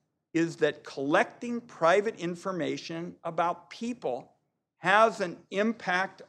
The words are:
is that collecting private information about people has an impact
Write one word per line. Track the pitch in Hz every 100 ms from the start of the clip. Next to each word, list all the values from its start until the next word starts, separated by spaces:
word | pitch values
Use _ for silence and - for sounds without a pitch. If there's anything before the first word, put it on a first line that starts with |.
| _ _ _ 160
is | 165 147
that | 151 -
collecting | - - 139 180 240 - 240 240
private | - - 165 196 214 202
information | 175 175 190 180 135 143 - 165 175 -
about | 165 165 170 170 -
people | - 233 240 147 127 - _ _ _ _ _
has | 170 208 220 196
an | 180 170 -
impact | 190 214 226 - 180 190 -